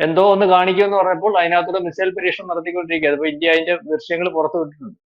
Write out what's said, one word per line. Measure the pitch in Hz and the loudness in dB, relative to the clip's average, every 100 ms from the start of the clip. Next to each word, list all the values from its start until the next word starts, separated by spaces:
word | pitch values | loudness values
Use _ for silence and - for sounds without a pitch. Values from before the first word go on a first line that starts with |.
എന്തോ | 156 165 196 | 0 4 4
ഒന്ന് | 196 196 | 4 4
കാണിക്കുമെന്ന് | 180 185 190 202 196 | 4 4 2 2 2
പറഞ്ഞപ്പോൾ | 185 170 202 196 | 0 0 0 2
അതിനകത്തൂടെ | 170 175 175 185 | 2 2 0 -4
മിസൈൽ | 175 160 185 | -6 -4 -4
പരീക്ഷണം | 190 180 - 185 | -2 -4 -4 -6
നടത്തിക്കൊണ്ടിരിക്കുകയാണ്. | 170 165 175 165 165 151 143 | -8 -6 -8 -4 -2 0 0
അപ്പൊ | 156 | -2
ഇന്ത്യ | 147 165 | -2 0
അതിന്റെ | 165 165 | 0 0
ദൃശ്യങ്ങൾ | 170 147 156 - 170 180 | -4 -4 -6 -4 -4 -2
പുറത്തു | 160 151 170 | -2 -2 -4
വിട്ടിട്ടുണ്ട്. | 151 151 120 - | -6 -10 -20 -20